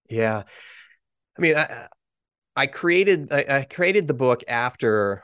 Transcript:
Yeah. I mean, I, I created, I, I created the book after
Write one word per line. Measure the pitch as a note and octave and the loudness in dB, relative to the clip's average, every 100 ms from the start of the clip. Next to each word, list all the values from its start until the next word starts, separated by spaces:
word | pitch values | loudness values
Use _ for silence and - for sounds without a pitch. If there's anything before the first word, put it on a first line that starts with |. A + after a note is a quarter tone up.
| - | -8
Yeah. | A2+ A2 G#2+ - - - - - _ _ _ _ - | -2 -2 -2 -8 -20 -20 -20 -20 _ _ _ _ -2
I | |
mean, | E3 D3+ | 0 2
I, | - A#2+ - _ _ _ _ _ _ C3+ | -2 -8 -18 _ _ _ _ _ _ -4
I | C#3 | -4
created, | - F3 F3 G3 F3+ C#3+ | -2 0 2 4 2 0
I, | C#3+ - C#3 | -2 0 -2
I | |
created | C3 - F3+ G3+ D#3 | -2 -2 0 0 0
the | B2+ | 0
book | B2+ A#2+ - | 2 0 -2
after | A#2+ B2 - A#2 G#2+ G2+ G2 | -4 -4 -2 0 2 0 -2